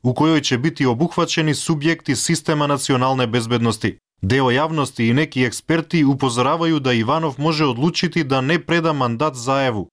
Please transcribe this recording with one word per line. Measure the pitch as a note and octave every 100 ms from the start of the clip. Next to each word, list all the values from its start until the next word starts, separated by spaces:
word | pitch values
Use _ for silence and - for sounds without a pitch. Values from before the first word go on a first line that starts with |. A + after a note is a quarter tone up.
u | B2
kojoj | B2 D#3 D#3
će | C#3 B2
biti | D3+ D#3 C3
obuhvaćeni | A#2+ E3 - E3 - D#3
subjekti | C#3 - D#3+ D3+ D#3+ - C#3
sistema | - E3 - D3+ D3
nacionalne | C#3 - C3 C3 C3 A#2+
bezbednosti. | A#2+ A2+ A#2+ A#2 G#2 G#2+ - _ _
Deo | F#2+ C3 C3
javnosti | A#2+ D#3+ D#3+ C3+ - A#2
i |
neki | B2+ D#3 C3
eksperti | B2+ - - E3 D#3 E3+
upozoravaju | C#3 C3+ C3+ A#2 B2+ E3 E3 D#3
da | C3
Ivanov | A#2+ A2 D#3+ D#3+ C3
može | D3+ D3+ D3+
odlučiti | A#2+ E3 E3 F3 E3+
da | C#3 C3+
ne | C3 E3+
preda | C#3 E3+ E3
mandat | D3 B2 A#2 D3+ C3
Zaevu, | A#2+ C3+ C3 G#2+ F2+